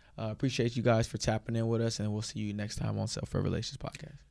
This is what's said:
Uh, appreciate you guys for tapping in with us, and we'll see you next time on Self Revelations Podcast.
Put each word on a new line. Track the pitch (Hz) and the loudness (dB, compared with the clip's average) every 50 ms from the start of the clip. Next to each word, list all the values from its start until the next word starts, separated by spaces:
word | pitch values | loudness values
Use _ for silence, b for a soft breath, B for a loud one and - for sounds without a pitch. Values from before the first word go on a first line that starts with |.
| b b b | b b b
Uh, | - 110 110 | -8 -6 -6
appreciate | 107 - - 135 123 - 120 120 117 | -2 0 0 0 2 2 2 2 2
you | 127 107 | 2 4
guys | 123 117 113 113 - | 6 6 6 4 2
for | - - | 0 0
tapping | - - 110 110 - - 113 | 2 2 2 2 0 -2 -2
in | 117 113 113 | 0 2 2
with | 117 113 | 2 2
us, | 113 117 113 - | 2 2 0 0
and | 110 104 104 | -2 0 0
we'll | 107 | -2
see | 107 - - - | -2 -4 -4 -4
you | 107 104 101 | -4 -2 -2
next | 104 104 101 - | -2 -4 -4 -4
time | - 107 107 107 104 | -2 -2 0 0 0
on | 104 107 | -2 -2
Self | - 101 98 - - | -2 -4 -4 0 0
Revelations | 95 95 95 90 90 - - - - | 0 2 2 0 0 -2 -4 -6 -8
Podcast. | - - - - - - - - - - | -8 -8 -8 -10 -12 -14 -16 -18 -20 -20